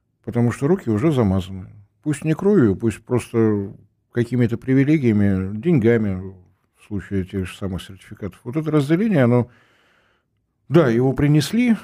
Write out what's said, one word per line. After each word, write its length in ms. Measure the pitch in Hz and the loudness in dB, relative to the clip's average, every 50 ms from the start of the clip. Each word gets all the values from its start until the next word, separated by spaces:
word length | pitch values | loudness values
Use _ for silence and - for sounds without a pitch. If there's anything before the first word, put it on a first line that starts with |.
| _ _ _ _ - | _ _ _ _ -10
потому 280 | - - 120 120 120 | -6 -2 0 0 0
что 160 | 113 - 135 147 | 0 0 0 0
руки 220 | 185 196 - 120 | 0 0 0 0
уже 200 | 107 104 123 170 | 0 0 2 2
замазаны. 560 | 151 127 110 98 92 95 90 95 95 95 95 - - - - _ _ _ | 2 2 2 2 2 0 -2 -6 -10 -14 -16 -18 -20 -20 -20 _ _ _
Пусть 220 | - 151 147 - - | -6 -6 -4 -4 -2
не 100 | 156 156 | -2 -2
кровью, 420 | - - 202 214 190 127 104 92 | 0 2 2 4 4 4 4 2
пусть 260 | - 113 117 101 - | 2 -2 -4 -4 -4
просто 720 | - - 127 120 - - - 117 113 107 104 101 98 98 - - - _ _ _ _ _ | -6 -4 -4 -4 -2 -2 0 0 2 2 0 -2 -4 -8 -12 -18 -20 _ _ _ _ _
какими-то 440 | - 120 117 - 127 123 123 107 117 | -4 -4 -2 -2 0 0 0 0 -2
привилегиями, 1000 | - - 127 131 135 135 143 156 160 127 117 104 104 101 101 95 95 95 95 104 | -4 -2 0 2 2 4 2 2 2 2 2 2 4 4 2 2 0 -2 -4 -6
деньгами, 760 | 107 117 175 175 131 101 117 120 113 110 101 92 92 92 92 95 92 - _ _ _ _ _ _ _ | -4 -2 0 2 4 4 4 2 2 0 -2 -4 -6 -8 -12 -16 -18 -20 _ _ _ _ _ _ _
в 80 | _ | _
случае 380 | - 104 98 - - 101 95 90 | -10 -10 -10 -8 -6 -4 -4 -4
тех 240 | 90 - 98 92 90 | -4 -6 -6 -6 -8
же 80 | - | -8
самых 260 | - 101 92 95 85 | -10 -8 -8 -8 -8
сертификатов. 560 | - - 95 92 - - 107 - 107 92 - - - | -12 -14 -20 -20 -20 -20 -16 -12 -12 -12 -12 -14 -12
Вот 120 | 123 120 | -8 -6
это 140 | 160 156 156 | -6 -4 0
разделение, 540 | 151 151 139 143 165 170 220 226 196 147 127 | 0 0 2 2 0 0 2 2 2 2 4
оно, 240 | 117 120 123 117 - _ _ _ _ _ _ _ _ _ _ _ _ _ _ _ _ _ _ _ _ _ _ _ - | 4 4 2 0 -2 _ _ _ _ _ _ _ _ _ _ _ _ _ _ _ _ _ _ _ _ _ _ _ 0
да, 200 | 135 170 156 123 | 2 2 2 2
его 240 | 113 117 127 135 | 2 0 0 -2
принесли, 640 | 135 131 143 147 147 151 151 - - 226 247 240 220 - | -2 -2 0 0 2 0 0 -2 -2 -2 0 0 -2 -2